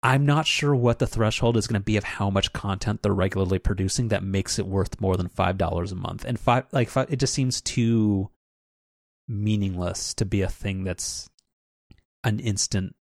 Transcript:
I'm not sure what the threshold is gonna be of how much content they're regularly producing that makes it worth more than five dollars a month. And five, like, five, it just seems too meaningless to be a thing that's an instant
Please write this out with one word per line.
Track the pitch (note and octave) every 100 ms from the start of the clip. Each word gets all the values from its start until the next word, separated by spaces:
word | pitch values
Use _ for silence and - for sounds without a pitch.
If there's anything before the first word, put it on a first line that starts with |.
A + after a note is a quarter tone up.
I'm | A#2+ C3+ C#3+
not | D3 D#3
sure | - D3
what | C#3 A#2+ A#2
the | B2
threshold | - A2 - A#2 A#2
is | -
gonna | G#2+
be | G2+ G#2+
of |
how | G2 - G2+
much | G2 -
content | - G2+ F#2+ - G#2
they're | G2+
regularly | G2 F#2+ F#2+ F#2 F#2
producing | - G2 F#2+ - A#2+
that | G#2
makes | G2 F#2+ - -
it | G2+
worth | G2 F2+ -
more | F#2+ F#2
than | F2+
five | - F#2 F#2+
dollars | F2 E2+ F2
a | F2+
month. | - -
And | - A#2+
five, | - B2 -
like, | A#2+ A#2
five, | - C3
it | C#3
just | C3
seems | - C3 A#2+
too | - - A#2 A#2 G#2+ G2 G2 _ _ _ _ _ _ _ _ _ -
meaningless | G#2 G#2 G#2+ G2 F2+ F2 - -
to | -
be | G2 G2+
a | F#2
thing | - G#2 F#2+
that's | F#2+ F2+ - - - _ _ _ _ _ _ - _ _
an | B2 G#2+
instant | A2+ G2+ - G2+ F#2 -